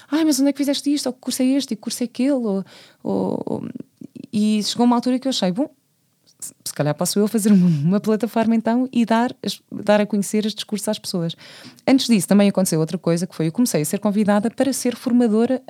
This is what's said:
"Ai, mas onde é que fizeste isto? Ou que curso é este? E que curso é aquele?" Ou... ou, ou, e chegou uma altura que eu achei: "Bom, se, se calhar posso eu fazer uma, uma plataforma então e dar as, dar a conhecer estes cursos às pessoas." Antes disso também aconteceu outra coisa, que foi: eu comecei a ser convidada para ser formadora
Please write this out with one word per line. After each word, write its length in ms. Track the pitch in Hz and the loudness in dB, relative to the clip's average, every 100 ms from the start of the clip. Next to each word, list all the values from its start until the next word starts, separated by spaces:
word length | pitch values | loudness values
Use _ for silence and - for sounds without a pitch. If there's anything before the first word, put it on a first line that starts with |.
| - | -4
"Ai, 140 | 294 | 0
mas 140 | 311 262 | 2 2
onde 120 | 277 | 2
é 20 | |
que 60 | 277 | 0
fizeste 340 | 285 277 - | -2 -2 -2
isto? 140 | 294 262 | -2 -4
Ou 60 | |
que 80 | 247 | -6
curso 220 | - - | -8 -2
é 40 | 254 | 0
este? 280 | 277 262 | 0 -2
E 20 | 214 | -6
que 60 | |
curso 200 | - - | -8 -6
é 40 | 240 | -6
aquele?" 260 | - 262 | -2 0
Ou... 320 | 277 226 196 185 - - _ | 0 0 -2 -4 -14 -20 _
ou, 400 | - 190 190 - | -4 -2 -2 -4
ou, 240 | - - - - - _ - - - | -4 -6 -8 -12 -16 _ -20 -20 -8
e 300 | 214 214 214 | -2 0 0
chegou 240 | 202 - 240 | -2 0 2
uma 80 | |
altura 240 | 240 254 254 | 2 2 -2
que 80 | 262 | -2
eu 40 | |
achei: 200 | 254 185 | -2 -2
"Bom, 180 | 180 311 - _ _ _ _ _ _ | 0 -4 -8 _ _ _ _ _ _
se, 160 | - - | -18 -14
se 80 | - | -10
calhar 220 | - 147 | -4 -2
posso 240 | 147 180 202 | -2 -2 0
eu 80 | 208 | 0
fazer 240 | 226 208 | 2 4
uma, 160 | 202 175 | 6 6
uma 340 | 156 151 202 | 4 2 0
plataforma 540 | 208 214 226 233 220 | 0 -2 0 0 2
então 340 | 226 226 240 254 | 2 2 0 0
e 120 | - | 0
dar 300 | 226 226 247 - | 0 2 0 -4
as, 160 | - - _ | -10 -10 _
dar 280 | - 214 208 | -6 2 2
a 60 | 208 | 2
conhecer 400 | 208 196 214 214 | -2 -2 -2 -2
estes 160 | - | -6
cursos 240 | - 208 - | -8 -6 -6
às 120 | 214 | -6
pessoas." 340 | - 185 165 - - - - - - | -6 -4 -4 -8 -16 -20 -20 -6 2
Antes 180 | 262 - | 2 4
disso 220 | 220 - | 0 4
também 200 | 202 202 | 4 4
aconteceu 300 | 190 190 160 | 2 0 0
outra 200 | 160 175 | -2 -2
coisa, 280 | - 170 180 | -2 -2 -2
que 80 | |
foi: 140 | - 165 | -4 -4
eu 40 | |
comecei 300 | 160 247 165 | 0 0 0
a 20 | |
ser 140 | 151 202 | -2 -2
convidada 500 | 214 202 202 208 226 | -2 0 2 2 0
para 240 | - 269 | -2 -2
ser 220 | 254 247 | 0 -4
formadora 640 | 240 - 240 240 214 233 254 - | -4 0 2 4 2 2 -2 -2